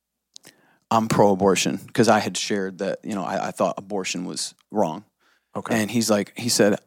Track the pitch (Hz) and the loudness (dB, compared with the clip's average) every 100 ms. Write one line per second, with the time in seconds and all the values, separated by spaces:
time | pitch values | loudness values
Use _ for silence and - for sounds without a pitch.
0 | _ _ _ _ - _ _ _ - 113 | _ _ _ _ -20 _ _ _ -2 0
1 | 110 - 104 92 98 90 80 - - - | 2 4 4 6 4 4 0 -4 -2 2
2 | 113 107 98 92 - 104 95 87 95 - | 4 4 2 -4 -4 -4 -6 -6 -6 -6
3 | - 101 85 95 - - 95 - 101 101 | -6 -6 -4 -4 -4 -2 -2 -2 -8 -6
4 | 92 90 90 73 - - _ 107 85 85 | -6 -6 -8 -8 -10 -12 _ -2 -2 -2
5 | - _ _ _ _ 110 - 113 104 120 | -14 _ _ _ _ -10 -4 -2 0 0
6 | 110 104 98 - 117 - 101 - | 2 0 0 -6 -2 2 4 2